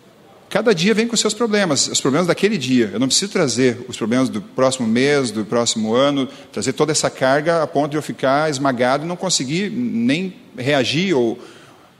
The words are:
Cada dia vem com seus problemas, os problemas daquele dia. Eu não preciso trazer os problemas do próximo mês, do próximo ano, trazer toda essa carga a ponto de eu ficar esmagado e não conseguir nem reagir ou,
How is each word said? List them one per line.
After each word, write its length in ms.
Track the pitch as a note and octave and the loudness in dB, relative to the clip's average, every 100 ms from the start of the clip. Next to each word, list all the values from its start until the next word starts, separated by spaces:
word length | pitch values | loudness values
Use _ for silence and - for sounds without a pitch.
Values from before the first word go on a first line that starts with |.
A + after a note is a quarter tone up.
| - - - - - | -20 -20 -20 -20 -4
Cada 240 | F#3 A3+ F#3+ | 0 2 2
dia 180 | F3+ | 2
vem 140 | G#3+ A#3 | 2 0
com 80 | A#3 | 0
seus 180 | G#3+ | -2
problemas, 540 | G#3+ A#3+ G#3 F#3+ C3+ - | -2 0 0 2 0 0
os 140 | - | -2
problemas 260 | - C3+ F3+ | 0 2 2
daquele 300 | D#3 G3 G#3+ | 2 2 0
dia. 320 | B2+ B2+ G#2+ | 2 2 2
Eu 80 | F#2+ | 0
não 80 | C3 | 0
preciso 240 | C3 G3+ | 0 0
trazer 540 | G#3 D3+ A2 C3 A2+ - | 0 0 2 2 0 -6
os 80 | - | -6
problemas 320 | A2+ B2 C3 | -2 0 0
do 140 | G#2 | -4
próximo 440 | F#2 - C3 C3 A#2 | -8 0 0 0 0
mês, 460 | A2+ C3+ D3 B2+ | 2 2 2 0
do 140 | G#2+ G2+ | -4 -2
próximo 480 | A#2+ A#2 A2+ A2 | 0 0 -2 0
ano, 340 | A#2 C#3 C#3+ B2+ - - | 2 2 0 -4 -8 -12
trazer 220 | - G#2 | -6 -4
toda 180 | C3 D#3 | 0 0
essa 180 | D3+ C#3+ | 0 -2
carga 540 | - C3 C#3+ D#3 E3+ | 0 2 2 2 0
a 40 | D3+ | 0
ponto 240 | - D3+ | -2 -2
de 60 | D3+ | -2
eu 40 | |
ficar 480 | C3+ A#2+ C3+ C#3 D#3 | -6 -2 0 2 0
esmagado 560 | C3+ C#3+ A#2+ B2 C#3 D#3+ | 0 -2 0 0 0 -2
e 20 | |
não 80 | F3 | -6
conseguir 540 | F#3+ - B2+ E3 G3+ | -2 -2 -2 -2 -2
nem 680 | A2+ B2 G#2+ A#2+ F3+ F#3 F#3 - - | -4 -4 0 0 0 -2 -10 -18 -6
reagir 580 | B2 C#3+ A2+ C3 F#3+ D3 | 0 2 2 0 2 2
ou, 240 | A#2 - - - - - - _ | 2 -2 -10 -20 -20 -20 -20 _